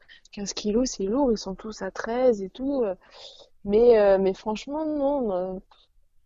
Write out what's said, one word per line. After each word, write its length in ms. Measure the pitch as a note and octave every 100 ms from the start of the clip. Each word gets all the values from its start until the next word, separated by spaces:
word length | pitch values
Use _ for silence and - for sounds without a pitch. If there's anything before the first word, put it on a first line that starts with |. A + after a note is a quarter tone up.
| _ - _
quinze 200 | - G3
kilos, 360 | - G#3+ G#3+ B3+
c'est 120 | -
lourd, 260 | F#3+ B3 C#4
ils 60 | G#3
sont 160 | G3
tous 280 | F#3+ A3 G#3+
à 80 | F#3+
treize 520 | - - A#3+ B3+ G#3
et 60 | F#3+
tout, 320 | - C4+ C#4
euh, 100 | G#3+ F3+ _ - - - - _
mais, 340 | G3+ G#3 A#3+ A3+
euh, 180 | G3+ F#3+
mais 160 | F#3+
franchement, 500 | F#3+ G#3+ G#3+ - D4 D#4
non, 460 | D4+ C#4 C#4+ A3+
euh, 260 | F3+ F#3 F#3 - _ _ _ _ _